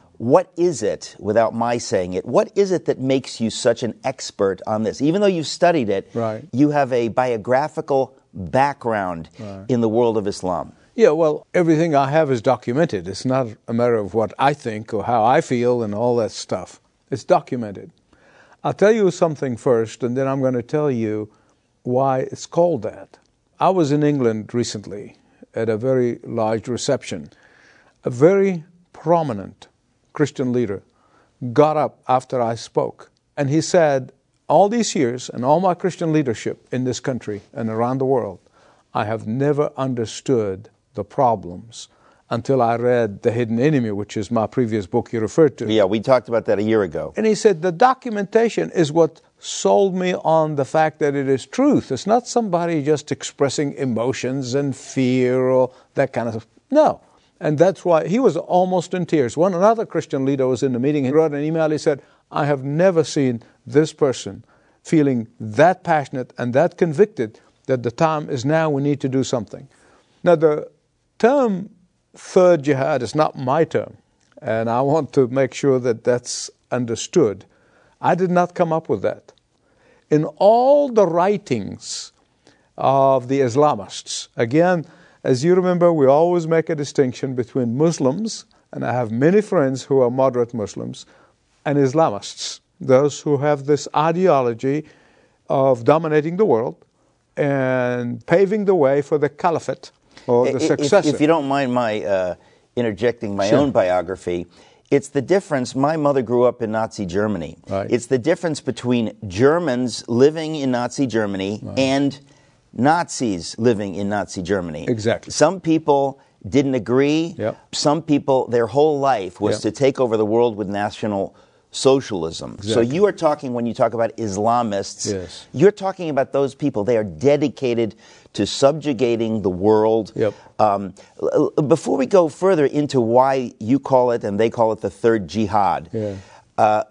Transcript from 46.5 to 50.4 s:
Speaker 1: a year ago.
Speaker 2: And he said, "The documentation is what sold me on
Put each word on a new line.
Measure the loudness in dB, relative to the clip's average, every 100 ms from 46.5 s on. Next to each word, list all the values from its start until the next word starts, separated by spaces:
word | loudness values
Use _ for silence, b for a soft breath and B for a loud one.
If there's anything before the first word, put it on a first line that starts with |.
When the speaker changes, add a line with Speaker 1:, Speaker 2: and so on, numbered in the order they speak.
| 0
Speaker 1:
a |
year | 2 2
ago. | 0 -4 -8 -2
Speaker 2:
And | 0
he | 2
said, | 2 2
"The | -2
documentation | 2 2 2 -4 -6 -2 0 0 0 -4
is | 0 0
what | 2 0 0 _ _
sold | -12 -4 2 2 2 0
me | -2 -2
on | 0 0